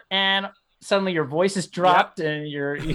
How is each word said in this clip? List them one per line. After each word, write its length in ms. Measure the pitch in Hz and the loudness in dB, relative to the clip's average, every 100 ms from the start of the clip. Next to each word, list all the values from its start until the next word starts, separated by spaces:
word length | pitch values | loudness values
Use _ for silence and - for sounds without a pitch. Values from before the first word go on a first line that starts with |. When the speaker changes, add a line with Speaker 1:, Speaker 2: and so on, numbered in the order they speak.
| - | -4
Speaker 1:
and 380 | 190 196 196 196 - _ _ | -2 0 0 -4 -12 _ _
suddenly 320 | - 196 190 | -2 0 0
your 120 | 165 135 | 0 -2
voice 300 | 156 190 196 | 0 0 0
is 120 | - | -6
dropped 520 | 175 180 180 202 - | 0 4 4 2 -2
Speaker 2:
Yep. 80 | 160 | -4
Speaker 1:
and 220 | 151 151 | -4 -6
you're, 280 | 143 143 147 156 | -6 -4 -4 -4